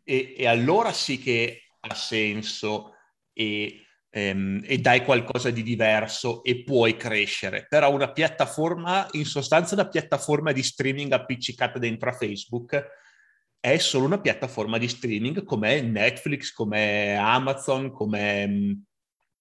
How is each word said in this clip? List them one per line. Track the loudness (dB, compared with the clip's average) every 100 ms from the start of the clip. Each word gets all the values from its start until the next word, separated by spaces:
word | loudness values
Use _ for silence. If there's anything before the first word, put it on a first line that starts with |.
E, | -2 -2 -2 0
e | 2
allora | 4 4 4 2
sì | 0 -4 -4
che | 0 0 0 -4 _ _
ha | -12
senso | -8 -4 0 0 -2 -6 -6 -4 -4 -8 -20 _ _ _
e, | -6 -4 -2 -6 -8 _ _ _
ehm, | -4 -2 0 -2 -2
e | -2 0
dai | 4 4
qualcosa | 4 2 2 -4 -2
di | -2
diverso | -2 0 2 2 0 -4 -4 -4
e | -2 -4
puoi | 0 4 4 2
crescere. | -2 0 0 -2 -4 -6 0
Però | 4 4
una | 4 0
piattaforma, | 0 0 0 -2 0 -2 -2 -2 -2 -2
in | -4
sostanza | -4 -4 2 4 4
una | 0 0
piattaforma | -2 0 -2 0 0 2
di | 0
streaming | -2 -2 -2 -2 0
appiccicata | 0 0 -6 -6 -4 -4 -2
dentro | -4 -2 -4
a |
Facebook, | -2 -4 -6 -8 -10 -4 -4 -4 -12 _ _ _ _ _ _
è | 2 2
solo | 2 2 2
una | 2
piattaforma | 0 -2 -4 -4 -2 -2
di | -2
streaming | -4 -4 -2 -2 -4
come | -4 0 2 2
Netflix, | 2 2 2 0 -4 -4 -6
come | -6 -2 0 2 2 0
Amazon, | 2 4 2 2 -2 -2 -2 -2
come, | -4 -4 -2 0 0 0 0 0 -2 -8 _ _ _ _ _